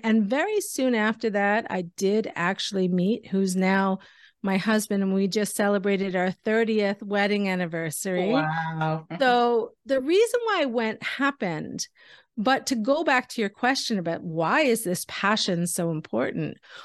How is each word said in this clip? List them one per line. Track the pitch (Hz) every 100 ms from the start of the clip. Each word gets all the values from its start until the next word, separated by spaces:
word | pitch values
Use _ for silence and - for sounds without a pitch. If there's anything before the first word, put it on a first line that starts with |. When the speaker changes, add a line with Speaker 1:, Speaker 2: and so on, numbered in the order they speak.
Speaker 1:
And | 226 220 202
very | 269 381 427
soon | - - 262
after | 226 214 220 226
that, | 202 202 214 220
I | 190 175 -
did | 190 214 214 -
actually | 175 196 - 196 185
meet | 180 180 240 -
who's | 190 190 185
now | 185 190 196 190 - - - _
my | 196 190
husband, | 196 214 208 202
and | 190
we | 190 196
just | 214 196 -
celebrated | 202 202 196 196 196 180
our | 185
thirtieth | - 220 220 226 214 202 202
wedding | 202 202 202 208 202
anniversary. | 185 175 165 165 - 196 180 190
Speaker 2:
Wow. | 262 156 160 160 160 156 160 160 170
Speaker 1:
So | 262 240 240 233 - - 220
the | 269
reason | 262 370 453 480
why | 453 381
I | 285
went | 233 220 -
happened, | - - 277 277 196 156 - - - _ - - _ -
but | 214 262 -
to | 240
go | 214 294
back | 320 254 -
to | -
your | 202
question | - 247 269 - 208
about | 170 165
why | 180 160 165 269
is | 285 226
this | 175 180 -
passion | - 202 214 - 170 175
so | - 170
important, | 160 - 220 - - 147 - - -